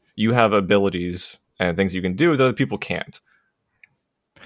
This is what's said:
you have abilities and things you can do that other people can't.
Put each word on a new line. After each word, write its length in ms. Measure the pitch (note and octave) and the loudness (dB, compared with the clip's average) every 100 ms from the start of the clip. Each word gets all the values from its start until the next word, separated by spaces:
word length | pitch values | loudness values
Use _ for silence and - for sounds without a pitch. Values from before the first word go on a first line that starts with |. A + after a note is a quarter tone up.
| _ - | _ -4
you 160 | A2 | 0
have 200 | B2 A2+ | 2 4
abilities 840 | G#2 F#2 G#2 G2 F2 F2 F2+ - - _ - | 2 2 2 2 -2 -6 -6 -10 -14 _ -4
and 160 | F2+ E2+ | -2 0
things 180 | F#2+ | -2
you 80 | F2+ | -2
can 140 | F#2 F#2 | -4 0
do 200 | E3+ C#3+ | 2 2
that 60 | |
other 100 | C3 | 2
people 240 | A#2+ C3 G2+ | 0 -4 -4
can't. 420 | - E2+ - - _ _ _ _ _ _ _ _ _ _ _ - | -8 -8 -10 -16 _ _ _ _ _ _ _ _ _ _ _ -20